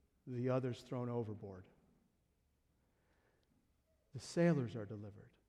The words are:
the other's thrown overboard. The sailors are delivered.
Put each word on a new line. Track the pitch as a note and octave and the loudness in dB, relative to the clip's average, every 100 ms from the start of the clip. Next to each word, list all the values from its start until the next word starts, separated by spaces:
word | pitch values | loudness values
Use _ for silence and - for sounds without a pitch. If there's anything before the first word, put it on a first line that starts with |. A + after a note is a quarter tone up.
| _ _ - | _ _ -6
the | B2 B2+ | 0 2
other's | B2+ B2+ A#2 | 2 2 -4
thrown | - C3 B2 | -6 -4 0
overboard. | A#2+ A2 G2+ G2+ F#2 - - _ _ _ _ _ _ _ _ _ _ _ _ _ _ _ _ _ _ _ _ _ _ _ B2+ | 0 -2 -6 -10 -12 -16 -20 _ _ _ _ _ _ _ _ _ _ _ _ _ _ _ _ _ _ _ _ _ _ _ -12
The | |
sailors | - F3 E3+ D3 A#2 A#2+ | -2 4 6 6 2 -4
are | G#2 | -6
delivered. | G#2+ G#2 G2+ - - | -8 -10 -14 -20 -20